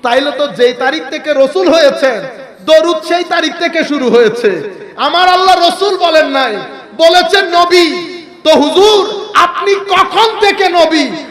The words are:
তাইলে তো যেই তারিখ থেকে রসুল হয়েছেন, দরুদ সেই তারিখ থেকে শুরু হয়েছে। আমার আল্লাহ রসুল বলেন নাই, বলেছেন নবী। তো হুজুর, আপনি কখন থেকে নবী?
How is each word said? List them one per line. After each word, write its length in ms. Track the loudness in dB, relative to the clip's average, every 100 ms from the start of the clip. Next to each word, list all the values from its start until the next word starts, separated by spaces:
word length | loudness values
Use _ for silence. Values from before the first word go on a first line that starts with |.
তাইলে 300 | 0 0 0
তো 160 | -4 -6
যেই 260 | 0 0
তারিখ 300 | 0 -4 -4 -8
থেকে 240 | -10 -4
রসুল 360 | 0 0 2 2
হয়েছেন, 520 | 4 2 2 -2 -2 -8 -16 -20 -12 2
দরুদ 320 | 4 4 -2
সেই 260 | -2 -4
তারিখ 300 | -2 -2 -4 -4
থেকে 240 | -4 -2
শুরু 260 | -4 -2 2
হয়েছে। 680 | 4 2 2 -2 -2 -8 -14 -18 -6
আমার 340 | -2 0 2
আল্লাহ 380 | 2 2 2 2
রসুল 300 | 0 -2 0
বলেন 300 | 2 2 0
নাই, 300 | -2 -4 -6 -10 -16 -18 0
বলেছেন 480 | 2 4 2 0 0
নবী। 720 | 0 2 2 2 -2 -10 -14 -18 -6
তো 100 | 0
হুজুর, 760 | 2 2 4 4 4 0 -6 -4
আপনি 420 | -2 0 -2 -2 -2
কখন 640 | 0 0 0 0 0 0
থেকে 300 | -2 2 0
নবী? 360 | 2 2 0 -2 -6 -12